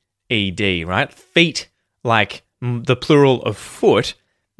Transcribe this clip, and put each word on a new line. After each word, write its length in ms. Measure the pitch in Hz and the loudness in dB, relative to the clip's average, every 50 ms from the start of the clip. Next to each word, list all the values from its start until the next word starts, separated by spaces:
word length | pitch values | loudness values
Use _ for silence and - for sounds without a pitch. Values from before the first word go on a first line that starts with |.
| _ _ _ _ _ - | _ _ _ _ _ -4
E 220 | 120 107 101 95 | -2 -2 -2 -2
D, 320 | 87 80 104 98 90 87 80 | -4 -2 -2 -2 -2 -2 -4
right? 280 | 87 92 104 143 135 | -4 -2 -2 -4 -4
Feet, 560 | - - _ _ _ 170 170 165 135 - - - _ _ _ _ _ _ - | -8 -16 _ _ _ 2 2 2 0 -6 -12 -12 _ _ _ _ _ _ -4
like, 400 | 120 113 110 104 - - - - _ _ _ | 0 0 0 0 -2 -6 -12 -20 _ _ _
mm, 240 | 127 123 120 120 113 | -6 -6 -6 -4 -2
the 80 | - 127 | -2 -4
plural 480 | - - - 156 147 143 135 127 - | -2 0 2 4 4 4 4 2 0
of 140 | - - 104 | -2 -6 -8
foot, 580 | - - - - - - 202 120 104 - - - _ _ _ _ _ _ _ _ | -8 -12 -18 -8 0 2 2 2 2 0 -2 -8 _ _ _ _ _ _ _ _